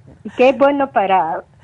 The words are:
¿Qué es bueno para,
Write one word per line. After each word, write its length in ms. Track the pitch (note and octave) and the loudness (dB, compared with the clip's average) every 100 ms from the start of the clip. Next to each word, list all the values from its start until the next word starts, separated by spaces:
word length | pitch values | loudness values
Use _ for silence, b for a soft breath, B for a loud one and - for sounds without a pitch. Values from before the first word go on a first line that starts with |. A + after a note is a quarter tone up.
| - - G#3 - | -20 -20 -12 0
¿Qué 120 | B3+ | 0
es 80 | A#3+ | 2
bueno 340 | C#4 C#4+ C4+ | 0 0 -2
para, 520 | A#3+ G3 F#3+ D#3+ E3+ - _ | -2 0 0 0 -6 -12 _